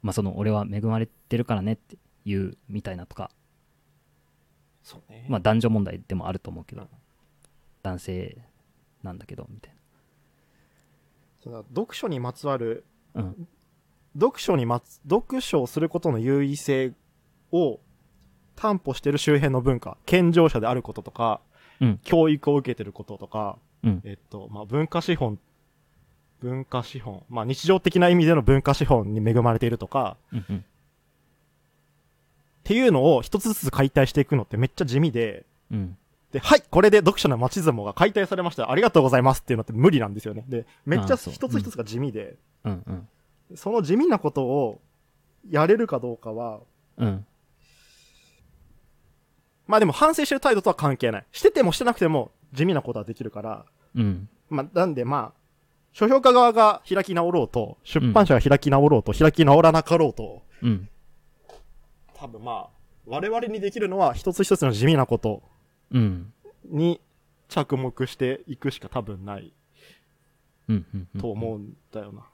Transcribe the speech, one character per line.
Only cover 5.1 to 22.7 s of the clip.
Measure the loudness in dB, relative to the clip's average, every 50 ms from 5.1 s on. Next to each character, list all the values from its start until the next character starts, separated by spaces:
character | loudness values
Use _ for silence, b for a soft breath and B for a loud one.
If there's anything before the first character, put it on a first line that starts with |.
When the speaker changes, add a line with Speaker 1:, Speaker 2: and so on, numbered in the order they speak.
| -20
Speaker 2:
ね。 | -20 -10 -8
Speaker 1:
ま | -8 -2
あ、 |
男 | 0 0 0 2
女 | 2 0
問 | 0 0 -2
題 | -4 -8 -14 -12
で | _ -8
も | -8 -6 -8
あ | -10
る | -10
と | _ -14
思 | -16 -16 -18
う |
け | _ -20
ど、 | -20 -20
Speaker 2:
う |
ん。 | -20 _ _ _ _ _ _ _ _ _ _ _ _ _ _ _ _ _ _ _
Speaker 1:
男 | -12 -12 -10
性 | -10 -10 -10 -8 -10 -12 -14 -20 -20 _ _ _ _ _ _ _ _ _ _ _ -16
な | -16 -16
ん | -16
だ | -16
け | -18 -18
ど | -18 -18 -20
み | -20 -20
た | -20 -20
い | _
な。 | _ _ _ _ _ _ _ _ _ _ _ _ _ _ _ _ _ _ _ _ _ _ _ _ _ _ _ _ _ _ _ _ _ _
Speaker 2:
そ | -18
の、 | -18 -18 -18 _
読 | -8 -8 -8 -8 -10
書 | -10 -8 -6
に | -6 -6
ま | -6 -8 -10
つ | -8 -6
わ | -6 -4
る、 | -4 -4 -6 -6 -8 -10 _ _ _ _ _ _
Speaker 1:
う | -8
ん。 | -8 -8 -10 -14 -18 -20 _ _ _ _ _ _ _ _ _ _ _ _ _
Speaker 2:
読 | -2 -2 -2 -2 -4
書 | -4 -2 0
に | 0 0
ま | 0 -2 -4
つ-、 | _ _ -20 _ _ -2
読 | -2 -2 -2 -2 -8 -8
書 | -6 -2 -2 -2 -2
を |
す | -2 -4 -4
る | -4 -4
こ | -4 -4
と | -4 -2
の | -2 -2
優 | -2 0 0 0 0
位 | -2 -4
性 | -6 -4 -2 0 0 0 -4 -6 _ _ _ _ _ _ _ _ _ _ _ -2
を | 0 0 0 -2 -6 _ _ _ _ _ _ _ _ _ _ _ _ _ _ _
担 | -6 -4 -2 -2 -2
保 | _ -6 -8
し | -4
て | -2 -2 -2
る | -2
周 | 2 2 2
辺 | 2 2 0 -2
の | 0
文 | 0 0 -2 -2
化、 | -6 -12 -18 _ _
健 | 0 2 4 4 6 6
常 | 6 4 4
者 | 4 0
で | -2
あ | -2 -2
る | -4 -6
こ | -8 -14
と | -14 -14
と | -16
か、 | _ -4 -2 -2 -2 -4 _ _ b b b b b b
Speaker 1:
う | 0
ん。 | 0 0 -2 _
Speaker 2:
教 | 0 2 4 4 4
育 | 2 0 0 0
を | 0
受 | 0 0 -2